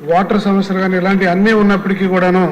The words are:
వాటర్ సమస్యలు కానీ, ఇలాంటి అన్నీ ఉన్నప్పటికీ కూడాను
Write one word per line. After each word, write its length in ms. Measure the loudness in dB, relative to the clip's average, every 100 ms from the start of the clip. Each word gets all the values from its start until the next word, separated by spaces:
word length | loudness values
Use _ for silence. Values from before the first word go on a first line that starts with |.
| -2
వాటర్ 300 | 0 0 -2 0
సమస్యలు 340 | -2 -2 -2
కానీ, 100 | -2 -2
ఇలాంటి 260 | 0 0 0
అన్నీ 200 | 2 2 2
ఉన్నప్పటికీ 440 | 2 0 -2 -2 -2
కూడాను 300 | 0 2 2 0